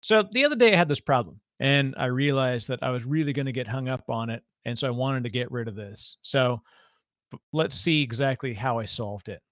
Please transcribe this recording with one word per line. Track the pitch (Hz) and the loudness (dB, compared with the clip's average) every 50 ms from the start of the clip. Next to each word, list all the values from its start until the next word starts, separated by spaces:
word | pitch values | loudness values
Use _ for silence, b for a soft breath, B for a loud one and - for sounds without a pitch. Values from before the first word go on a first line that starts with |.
So | - - 220 220 | 2 4 4 4
the | 208 202 - 240 277 | 4 4 2 2 2
other | 294 294 | 2 4
day | 233 247 226 208 | 6 6 6 8
I | |
had | 170 175 151 | 6 4 4
this | 147 - | 2 -2
problem | - - 143 127 113 85 67 - _ _ _ _ | 2 2 2 2 2 -2 -10 -20 _ _ _ _
and | 131 135 139 143 139 135 135 - | 0 2 2 2 2 0 -2 -2
I | - | -2
realized | 127 123 127 139 147 139 135 131 127 127 120 110 - | -2 0 0 2 2 2 2 2 2 0 -2 -4 -4
that | 131 120 - | -6 -4 -2
I | 127 | -2
was | 127 123 117 | -2 -2 -4
really | 123 147 156 156 143 139 | -2 -2 0 0 0 0
gonna | 139 139 135 | -2 -2 -2
get | 123 127 123 107 | -4 -4 -6 -4
hung | 117 131 131 127 | -4 -4 -2 -4
up | 131 127 - - | -4 -4 -4 -4
on | 123 113 113 113 | -4 -4 -2 -4
it. | 113 117 _ _ _ _ _ | -6 -8 _ _ _ _ _
And | 117 120 117 | -6 -4 -2
so | - 135 | -2 -2
I | |
wanted | 120 120 127 135 135 131 120 | -2 0 0 0 0 -2 -2
to | 120 | -2
get | 98 123 123 123 | -2 -2 -4 -2
rid | 123 123 117 110 | -4 -6 -6 -6
of | 101 | -8
this. | 104 104 101 101 - - - - _ | -10 -12 -12 -8 -8 -6 -8 -8 _
So | _ - - 139 131 123 123 117 b b b b b b b b b b _ _ _ _ | _ 0 2 4 4 4 2 -2 b b b b b b b b b b _ _ _ _
p-, | - - _ _ - | -20 -20 _ _ 0
let's | 151 160 - 143 | 0 0 0 0
see | - - 180 160 151 143 | -2 2 4 4 4 4
exactly | 120 117 113 139 135 131 - - 135 117 | 2 0 0 0 0 0 -2 -4 -8 -6
how | 101 110 135 120 117 | -4 -2 -2 0 0
I | 113 | -2
solved | 104 - - 117 104 101 101 - - | -4 -6 -6 -6 -6 -8 -10 -10 -12
it. | 101 82 _ _ | -14 -14 _ _